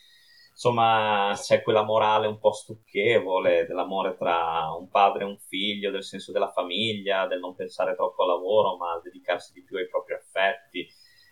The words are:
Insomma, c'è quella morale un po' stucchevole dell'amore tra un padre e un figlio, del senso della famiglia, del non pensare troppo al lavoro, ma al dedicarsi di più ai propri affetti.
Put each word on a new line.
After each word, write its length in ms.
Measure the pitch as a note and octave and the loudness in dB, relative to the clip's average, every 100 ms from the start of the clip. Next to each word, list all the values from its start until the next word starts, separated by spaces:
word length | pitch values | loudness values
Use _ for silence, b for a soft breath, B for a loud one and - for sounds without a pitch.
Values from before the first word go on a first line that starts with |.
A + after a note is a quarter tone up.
| b b b b b | b b b b b
Insomma, 800 | - B2 A#2 A2+ A2 G#2+ G#2 G2+ | -2 0 4 4 4 2 2 0
c'è 280 | G2+ - A2 | -2 0 2
quella 200 | - G#2+ | 4 2
morale 440 | G#2+ A2 G#2+ G#2+ G#2+ | 2 2 4 4 2
un 100 | G#2+ | 2
po' 140 | G#2+ | 0
stucchevole 1120 | - - - _ G2+ A2 A2+ F#2 F#2 F#2 E2+ E2 | 0 -8 -18 _ 0 4 2 2 0 4 2 2
dell'amore 520 | F2 F2 F#2+ F#2 - | -4 -4 -2 -4 -2
tra 580 | F#2 E2+ E2 E2 E2 E2+ | 0 0 0 -2 -4 -8
un 120 | F#2 | -2
padre 340 | G2+ G2 - | 4 4 2
e 40 | G2 | -6
un 100 | G2+ | -8
figlio, 520 | - F#2 G#2 G#2 G2 | -10 -6 -4 -4 -4
del 140 | F#2+ | -6
senso 300 | - F#2+ - | -8 -14 -6
della 180 | G2 G2 | -2 -2
famiglia, 760 | F2+ F2+ F#2 A2+ G#2 G2 F#2+ F#2 | -2 -4 -2 -2 -2 -2 0 0
del 140 | F2+ | -4
non 160 | F2+ - | -6 -10
pensare 400 | F2+ - F#2 F#2 | -10 -4 -4 0
troppo 280 | F#2 - | -2 0
al 40 | F2+ | 0
lavoro, 480 | F2 F#2 G#2+ G2 F2+ | 0 2 2 2 -2
ma 160 | F2 | -6
al 100 | E2 | -6
dedicarsi 520 | F2 F2+ - F2 - | -10 -10 -4 -4 -6
di 100 | F2+ | -20
più 140 | _ F#2+ | _ -8
ai 100 | F2+ | -4
propri 260 | F2+ - | -4 -4
affetti. 720 | F2 - F#2+ G2 - - F2+ E2 b b b b | -10 -6 0 0 0 -8 -10 -10 b b b b